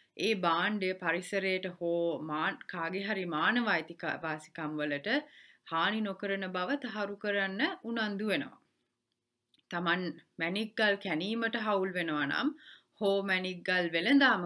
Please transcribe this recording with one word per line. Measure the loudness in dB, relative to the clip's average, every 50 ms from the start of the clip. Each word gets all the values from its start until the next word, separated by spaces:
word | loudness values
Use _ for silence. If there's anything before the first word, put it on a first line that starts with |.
| _ _ _
ඒ | -4 0 0 0
භාණ්ඩය | 2 2 2 2 2 2 0 0 0 0 -2 -2
පරිසරයට | -2 -2 0 0 0 -2 -2 -2 -2 0 0 0 0 -2
හෝ | -6 -6 -4 -2 0 0 2 2 0 0 -2 -4
මාන-, | -4 -2 -2 -2 -2 -2 -4 -10
කාගේ | -10 -6 -4 -4 -4 -4 -4 -4
හරි | -4 -4 -4 -2
මානව | -2 -2 2 2 2 2 2 2
අයිතික-, | 2 2 2 0 -4 -10 -6 -4 -4 -4 -2
වාසිකම් | -4 -4 -6 -6 -8 -12 _ -8 -6 -4 -4
වලට | -2 -2 -2 -2 -2 0 0 0 0 -2 -4 -16 -20 -20 -20 -20 _ _
හානි | -2 0 2 2 2 2 0
නොකරන | -2 -2 -4 -4 -2 -2 -2 -2 -4 -4 -2
බව | -2 0 0 -2 -2
තහවුරු | -4 -6 -4 -4 -4 -4 -6
කරන්න | -6 -4 -2 0 0 0 -2 -2 -2 -2 -2 -2 -6 -6
උනන්දු | -4 -2 -2 -2 -2 -2 -2 0
වෙනවා. | 0 0 0 -2 -4 -10 -18 _ _ _ _ _ _ _ _ _ _ _ _ _ _ _ _ _ _ _ _ _ _
තමන් | -4 0 2 2 2 2 2 -2 -4 -6 -14 _ _
මැණික් | -2 -2 0 0 0 -2 -2 0
ගල් | 2 2 4 2
කැණීමට | 2 0 -2 -2 0 0 0 0 0 0 0 -2
හවුල් | 0 0 2 2 2 2 0 0
වෙනවා | -2 -2 0 0 0 0
නම් | 0 0 0 0 0 -2 -4 -14 -20 -20 -20 _ _ _
හෝ | _ 2 2 2 2 2
මැණික් | 2 0 0 0 -2 -6 -4 -2
ගල් | 0 2 2 2 2
වෙළඳාම | 0 0 2 6 6 8 8 6 6 4 0